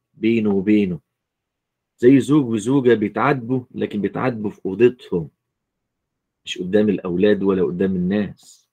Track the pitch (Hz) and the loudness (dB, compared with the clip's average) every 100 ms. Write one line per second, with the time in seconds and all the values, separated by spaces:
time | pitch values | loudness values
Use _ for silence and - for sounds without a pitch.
0 | _ _ 110 113 107 98 95 107 98 82 | _ _ -2 0 0 0 2 2 2 -4
1 | - _ _ _ _ _ _ _ _ _ | -12 _ _ _ _ _ _ _ _ _
2 | 120 139 110 151 123 113 107 139 123 110 | 6 6 4 2 2 -2 0 2 2 2
3 | 104 110 127 135 113 131 127 101 104 107 | 0 -2 0 -2 -4 -6 -6 -8 -6 -4
4 | 98 110 127 113 104 - 95 95 123 123 | -4 -4 -4 -4 -8 -8 -8 0 0 -2
5 | - 90 76 _ _ _ _ _ _ _ | -6 -6 -6 _ _ _ _ _ _ _
6 | _ _ _ _ - - 92 104 107 95 | _ _ _ _ -14 -10 -2 0 0 0
7 | 92 87 104 98 98 95 85 87 98 92 | -4 0 2 2 0 0 -2 -2 -2 -2
8 | 90 104 98 - - _ _ | -2 -2 -4 -10 -20 _ _